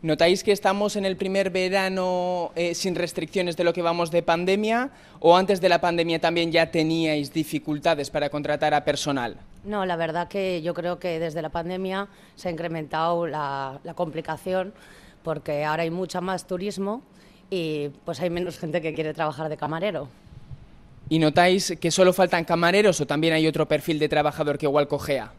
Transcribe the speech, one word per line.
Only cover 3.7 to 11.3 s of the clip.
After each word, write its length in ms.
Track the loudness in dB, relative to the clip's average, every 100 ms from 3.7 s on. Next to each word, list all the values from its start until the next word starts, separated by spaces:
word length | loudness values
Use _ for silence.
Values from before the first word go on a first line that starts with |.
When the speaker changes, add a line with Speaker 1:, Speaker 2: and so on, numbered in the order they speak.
Speaker 1:
que 80 | 2
vamos 300 | 0 0 2
de 100 | 0
pandemia, 720 | 2 0 2 2 2 0 -2 -8 -20 2
o 160 | 6 6
antes 240 | 6 4
de 100 | 4
la 120 | 4
pandemia 400 | 2 0 0 2
también 300 | 2 2 2
ya 180 | 2 2
teníais 640 | 2 2 2 0 0 -2
dificultades 800 | -4 -4 -4 -4 -2 0 0 -2
para 180 | -2 -2
contratar 460 | -4 -4 0 2 2
a 80 | 0
personal? 520 | -2 -2 -2 -4 -8 -18 -16
Speaker 2:
No, 240 | -6 -4 -2
la 80 | -2
verdad 320 | -2 -2 -4
que 340 | -4 -2 -2
yo 140 | -4 -4
creo 240 | -4 -4
que 180 | -4 -4
desde 240 | -4